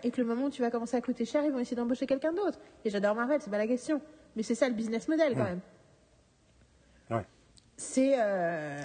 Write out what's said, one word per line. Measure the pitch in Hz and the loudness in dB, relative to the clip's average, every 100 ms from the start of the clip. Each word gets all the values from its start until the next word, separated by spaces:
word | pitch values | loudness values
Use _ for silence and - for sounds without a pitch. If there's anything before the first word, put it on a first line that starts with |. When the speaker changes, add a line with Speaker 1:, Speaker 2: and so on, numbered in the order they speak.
Speaker 1:
et | 240 | -4
que | 254 | 0
le | 233 | 0
moment | 233 277 | 0 -2
où | |
tu | 269 | 0
vas | 233 | -2
commencer | 233 233 247 | -2 -2 -2
à | |
coûter | 247 240 226 | -2 -2 0
cher, | 302 | 2
ils | 302 | 2
vont | 262 | 0
essayer | 247 233 | -2 -2
d'embaucher | 240 254 - | 0 0 0
quelqu'un | 269 320 | 0 0
d'autre. | 349 381 - - - 220 | 0 0 -2 -10 -6 -2
Et | |
j'adore | 196 202 | 2 2
Marvel, | 220 247 294 | 2 2 0
c'est | 202 | 0
pas | 208 | -2
la | 220 | 0
question. | 247 - 302 - - - 220 | 0 0 -2 -4 -20 -12 -6
Mais | |
c'est | 220 | -2
ça | 233 262 | 2 2
le | |
business | 214 226 226 - | 0 -2 -2 0
model, | 311 302 | 2 4
quand | 202 | 2
Speaker 2:
Ouais. | 196 | 0
Speaker 1:
même. | 180 - - - _ _ _ _ _ _ _ - _ _ - - | -4 -10 -20 -20 _ _ _ _ _ _ _ -20 _ _ -18 -4
Speaker 2:
Ouais. | - - - _ - - - | -4 -4 -14 _ -20 -20 -16
Speaker 1:
C'est, | - - 269 269 | -4 2 4 4
euh, | 208 196 170 170 151 143 | 2 2 0 -2 -6 -8